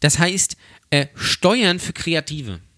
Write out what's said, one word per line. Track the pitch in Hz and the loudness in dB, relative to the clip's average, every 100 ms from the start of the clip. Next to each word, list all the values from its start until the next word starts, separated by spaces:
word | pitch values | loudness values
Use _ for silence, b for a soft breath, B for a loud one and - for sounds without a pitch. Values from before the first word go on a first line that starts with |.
Das | 147 - | 0 2
heißt, | 175 190 - - b b b | 2 0 -4 -6 b b b
äh, | 143 139 | -2 -2
Steuern | - - - 180 240 202 180 | -4 -4 2 4 4 2 0
für | - | -4
Kreative. | - - 165 - 151 117 87 - | -6 -2 -2 -4 -8 -8 -10 -12